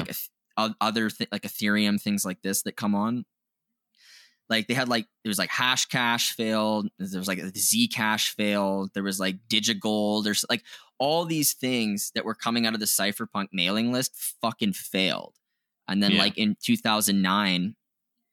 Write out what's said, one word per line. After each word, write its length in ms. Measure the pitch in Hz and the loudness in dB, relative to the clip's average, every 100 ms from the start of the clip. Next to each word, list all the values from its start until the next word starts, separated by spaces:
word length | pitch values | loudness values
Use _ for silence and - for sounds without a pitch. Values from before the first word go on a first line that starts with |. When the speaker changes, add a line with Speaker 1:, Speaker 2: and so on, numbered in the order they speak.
Speaker 1:
like, 80 | - | -2
eth-, 180 | - - _ _ - | -6 -10 _ _ -2
o-, 180 | 110 107 | -2 0
other 280 | 107 113 107 | -2 0 -2
thi-, 200 | - - | -2 -6
like, 120 | 104 | -6
Ethereum, 580 | 101 - 107 104 104 104 | -8 -2 2 4 4 2
things 240 | 107 101 | 0 -2
like 180 | 98 92 | -2 -4
this 200 | 95 98 | -2 -2
that 100 | 104 - | -4 -4
come 180 | 104 101 | 0 0
on. 300 | 107 120 - _ _ _ _ _ _ _ - - - _ - | 0 -2 -6 _ _ _ _ _ _ _ -20 -20 -20 _ -2
Like, 180 | 113 107 | -2 0
they 80 | |
had, 140 | 123 127 | 0 0
like, 180 | 117 107 _ | 0 -2 _
there 80 | 113 | -4
was, 80 | 98 | -2
like, 120 | 90 | -2
Hashcash 840 | - 127 127 - 131 120 117 - | 0 2 2 0 0 2 2 0
failed, 560 | - 110 110 107 107 104 - | -2 0 0 2 0 -2 -6
there 220 | 95 92 | -6 -4
was, 80 | 98 | -4
like, 100 | 92 | -4
Zcash 920 | 92 92 - 110 117 127 107 107 - | -6 -2 0 2 2 0 0 0 0
failed, 600 | - 104 101 98 98 98 | 0 0 2 2 0 -2
there 80 | 101 | -2
was, 180 | 98 190 | -2 -2
like, 260 | 95 95 - | -2 -4 -2
Digigold, 760 | 214 107 104 110 107 104 107 | 0 2 0 0 2 2 2
there's, 200 | 104 101 - | 0 0 0
like, 140 | 120 - - - - | -2 -4 -20 -18 -2
all 260 | 135 165 | 0 0
these 280 | 170 160 139 | 0 0 0
things 580 | - 127 127 107 101 - | 0 0 0 0 -2 -4
that 100 | 113 | -4
were 100 | 110 | -6
coming 320 | 113 117 120 113 | -4 -2 0 0
out 80 | |
of 60 | 110 | 0
the 60 | 104 | 0
cypherpunk 640 | - 101 - 113 104 98 | 0 0 -2 -4 -4 -4
mailing 400 | 95 87 104 117 | 0 0 2 0
list 200 | 123 135 - - - | 0 -2 -6 -10 -4
fucking 320 | 113 110 107 | -4 0 -2
failed. 640 | 92 - 98 92 50 50 _ _ _ _ _ - | -2 -4 0 0 0 -6 _ _ _ _ _ -4
And 160 | 95 | 0
then, 100 | 101 | 4
Speaker 2:
Yeah. 60 | 98 | 4
Speaker 1:
like, 180 | 101 - | 2 2
in 180 | 107 104 | 0 0
two 160 | - 113 | 0 2
thousand 460 | 113 107 104 98 | 2 2 2 2
nine, 540 | 92 101 101 90 92 110 _ _ _ _ _ | 4 4 2 2 0 -6 _ _ _ _ _